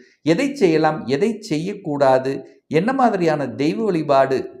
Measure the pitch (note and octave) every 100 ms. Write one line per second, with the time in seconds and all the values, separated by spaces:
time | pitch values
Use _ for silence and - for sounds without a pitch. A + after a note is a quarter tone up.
0 | - _ C#3+ E3+ C#4 - F#3 D#3 D#3 D#3
1 | C#3+ - G#3+ A3 - D3+ F3 G#3 D#3 C#3+
2 | C3+ C3 C3+ C3+ - _ - D3 G#3 C4+
3 | A#3+ G3 E3 D3 C3+ A2 D3 G#3 A3 F3
4 | C#3+ C#3 C3 B2+ - -